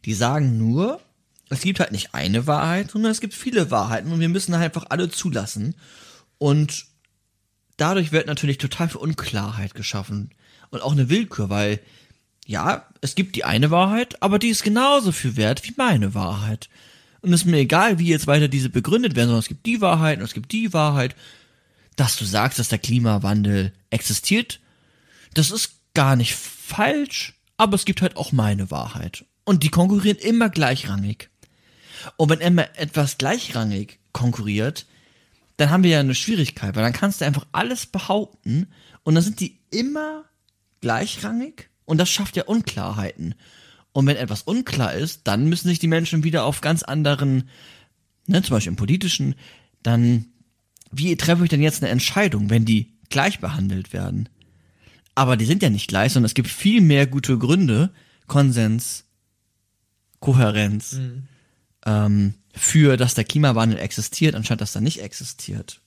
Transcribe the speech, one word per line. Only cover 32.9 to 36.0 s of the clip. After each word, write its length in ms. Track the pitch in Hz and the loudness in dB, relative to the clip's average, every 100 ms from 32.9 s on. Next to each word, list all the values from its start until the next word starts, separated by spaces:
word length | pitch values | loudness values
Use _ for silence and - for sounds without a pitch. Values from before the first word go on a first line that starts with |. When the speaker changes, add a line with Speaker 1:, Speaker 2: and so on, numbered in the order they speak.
| 156 139 - | -2 -2 -2
Speaker 1:
gleichrangig 800 | 135 240 - 123 110 101 107 - _ | -4 -4 -4 -4 -2 -4 -6 -16 _
konkurriert, 760 | - 123 120 104 104 120 - - _ _ _ _ _ _ - | -2 -2 -2 -2 -2 -2 -6 -18 _ _ _ _ _ _ 0
dann 120 | 147 | 2
haben 140 | 175 | 4
wir 80 | 180 | 4
ja 80 | |
eine 160 | 156 | 4